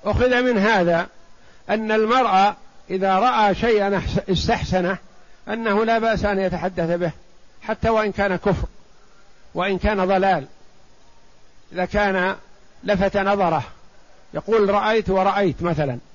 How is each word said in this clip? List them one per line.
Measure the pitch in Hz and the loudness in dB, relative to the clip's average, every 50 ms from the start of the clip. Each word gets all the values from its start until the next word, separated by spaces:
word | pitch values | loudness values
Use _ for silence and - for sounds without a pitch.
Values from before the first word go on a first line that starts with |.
| - | -4
أخذ | 202 208 - 247 254 254 240 254 | -2 0 2 2 2 2 2 2
من | 254 240 208 | 2 2 2
هذا | 196 214 226 202 175 170 170 165 180 - - - - - - - - - - - - - | 2 2 2 2 2 2 2 0 -2 -4 -10 -20 -20 -20 -20 -20 -20 -20 -20 -20 -6 -4
أن | 202 220 220 214 214 | -4 -4 -2 0 0
المرأة | 220 220 220 240 262 262 220 190 190 196 208 202 - - - - - - - | 0 2 2 2 2 2 4 4 4 4 4 2 -2 -14 -20 -20 -20 -12 -8
إذا | 185 190 185 190 190 185 | -4 -2 0 0 2 2
رأى | 214 254 254 233 214 202 190 | 2 2 2 2 2 2 2
شيئاً | - - 240 226 208 196 196 202 185 | 0 0 2 2 2 2 2 0 -2
أحس-، | - - - - - - | -2 -2 -4 -4 -2 -2
استحسنه | 190 170 - - 240 - - - 180 185 180 175 190 175 - - - - - - - - - - | -2 -2 0 -2 -2 -2 -2 -2 -2 0 0 -2 -4 -6 -10 -18 -20 -20 -20 -20 -20 -20 -10 -8
أنه | 208 226 226 226 202 208 226 | -8 -4 -2 0 0 0 2
لا | 220 226 233 | 2 0 0
بأس | 220 226 220 196 202 | 2 0 0 0 0
أن | 208 202 190 | 0 0 0
يتحدث | 190 185 175 170 165 185 185 175 170 165 | -2 -2 -2 -4 -6 -6 -4 -2 -2 -2
به، | 170 175 175 165 - - - - - - - - - - - | -2 -2 -2 -4 -6 -8 -18 -20 -20 -20 -20 -20 -20 -18 -8
حتى | - 220 - - 226 | -8 -6 -2 0 0
وإن | 226 220 214 208 196 | 0 2 0 -2 -2
كان | - 202 202 185 | -2 -2 -2 -2
كفر | 175 - 202 185 - - - - - - - - - - - - - - - - - - - - | 0 0 0 0 0 -2 -8 -10 -16 -20 -20 -20 -20 -20 -20 -20 -20 -20 -20 -20 -20 -20 -12 -6
وإن | 165 175 196 196 180 | -4 -2 -2 -2 0
كان | - 208 214 196 185 | 0 0 0 2 2
ضلال، | 185 196 190 190 196 185 160 135 - - - - - - - - - - - - - - - - - - - - - - - - - - | 2 2 2 4 4 2 0 -2 -8 -16 -20 -20 -20 -20 -20 -20 -20 -20 -20 -20 -20 -20 -20 -20 -20 -20 -20 -20 -20 -20 -20 -20 -14 -6
إذا | - 180 | -6 -6
كان | 180 - 208 208 202 190 190 180 185 196 - - - - - - - - - - | -2 0 0 0 0 0 0 0 -2 -2 -6 -10 -20 -20 -20 -20 -20 -20 -12 -2
لفت | 190 208 185 196 196 - | -2 0 2 0 0 0
نظره | 202 196 196 202 202 190 170 160 151 120 - - - - - - - - - - - - - - | 0 0 0 0 2 2 0 0 -2 -4 -6 -14 -20 -20 -20 -20 -20 -20 -20 -20 -20 -20 -10 -10
يقول: | 151 - - 220 226 208 196 | -10 -4 0 2 2 4 4
"رأيت | 196 202 196 214 220 226 214 - | 2 2 2 2 0 0 0 0
ورأيت" | 190 190 185 196 190 202 202 180 143 - 165 | 0 2 2 2 2 2 0 0 -2 -2 -2
مثلًا | 175 165 147 151 135 123 123 - - | -2 -2 -2 -2 -4 -4 -8 -12 -16